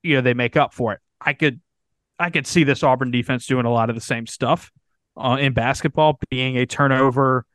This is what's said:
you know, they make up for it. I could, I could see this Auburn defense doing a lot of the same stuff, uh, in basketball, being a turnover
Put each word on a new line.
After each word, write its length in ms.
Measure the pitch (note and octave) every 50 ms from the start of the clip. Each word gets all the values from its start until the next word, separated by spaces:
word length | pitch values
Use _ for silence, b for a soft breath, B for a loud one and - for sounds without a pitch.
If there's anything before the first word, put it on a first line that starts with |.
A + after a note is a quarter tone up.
you 140 | - E3+ D3
know, 40 | C3
they 140 | B2 B2+ A#2+
make 220 | A#2+ A#2+ A#2 -
up 180 | D#3 C#3 - _
for 180 | - B2 A2
it. 80 | G2 - _ _ _ _
I 120 | - D3
could, 280 | C#3+ - D#3+ D3 B2 - _ _ _ _ _ _ _ _ _ _ _ -
I 120 | E3+ F3
could 180 | E3+ D#3 C3 -
see 160 | - F3 D3+
this 180 | C#3 C3+ -
Auburn 300 | - C#3 C3 B2+ C3+ B2
defense 340 | B2 B2 A#2 - B2+ B2 -
doing 200 | - C3+ B2+ A#2+
a 40 | A#2+
lot 180 | A#2+ A#2 A2+ A#2
of 60 | A2+
the 60 | A#2
same 260 | - - B2+ A#2 A#2
stuff, 460 | - - - C3 A#2 D#3+ E3+ - _ _ _ _ _ _ _ _ _ _
uh, 200 | - C3+ B2+ B2 C3+
in 120 | C#3+ C#3
basketball, 680 | B2 A#2+ A2+ B2+ C#3 - - D3 - - D#3 D#3 D3 _ - _
being 280 | C3 B2+ C3 C3 B2+
a 100 | B2 B2+
turnover 800 | B2 - - C#3+ C3+ C3 C3 C3+ C3+ A#2+ C3+ C3+ C3 C3 B2 A#2 _